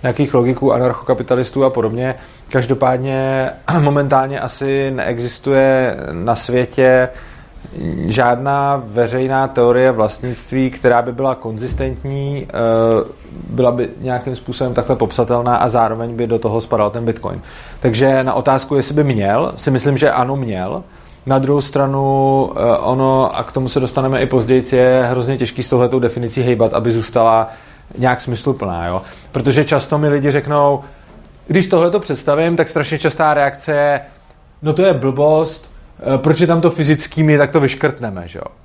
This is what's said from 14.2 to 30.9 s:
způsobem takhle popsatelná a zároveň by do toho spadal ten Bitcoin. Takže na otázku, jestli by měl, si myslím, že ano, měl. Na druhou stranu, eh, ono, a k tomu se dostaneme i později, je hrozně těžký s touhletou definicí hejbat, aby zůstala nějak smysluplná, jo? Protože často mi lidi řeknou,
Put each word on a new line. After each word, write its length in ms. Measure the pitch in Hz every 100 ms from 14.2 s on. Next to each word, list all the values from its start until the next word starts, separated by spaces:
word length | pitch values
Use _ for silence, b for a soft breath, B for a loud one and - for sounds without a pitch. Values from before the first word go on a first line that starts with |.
| 135 123
způsobem 380 | - 117 127
takhle 220 | 120 104 123
popsatelná 600 | 104 - 113 120 120 120
a 120 | 123
zároveň 480 | 117 113 113 117 117
by 100 | 117
do 120 | 113
toho 220 | 113 113
spadal 300 | 110 117 104
ten 140 | 117
Bitcoin. 360 | 117 110 98 90 B B B B
Takže 440 | 127 110 135 131
na 100 | 131
otázku, 400 | 120 127 131 -
jestli 200 | 143 -
by 100 | 151
měl, 480 | 143 113 98 110 165 -
si 140 | -
myslím, 280 | 131 147 135
že 120 | 151
ano, 260 | - 127 139
měl. 460 | 123 92 92 - 180 B B B -
Na 120 | 135
druhou 220 | 135 143
stranu, 920 | 139 139 139 135 139 135 135 135 131 -
eh, 200 | 117 113
ono, 580 | 101 131 135 131 131 -
a 60 |
k 100 | 117
tomu 160 | 135 131
se 120 | 143
dostaneme 400 | 127 - 131 131
i 40 | 127
později, 380 | 127 113 127 123
je 340 | 127 127 131 120
hrozně 280 | 127 120 135
těžký 240 | 120 -
s 60 | 120
touhletou 300 | 127 123 127
definicí 440 | 120 123 120 117
hejbat, 300 | 123 117 113
aby 200 | - 113
zůstala 560 | 113 107 123 113 113 113 B B B B -
nějak 220 | 127 120
smysluplná, 680 | - 113 143 131 101 87 85
jo? 160 | 92 B B B
Protože 320 | 131 120 135
často 340 | 151 143 - 151
mi 100 | 151
lidi 220 | 143 143
řeknou, 500 | 143 139 147 143 139 B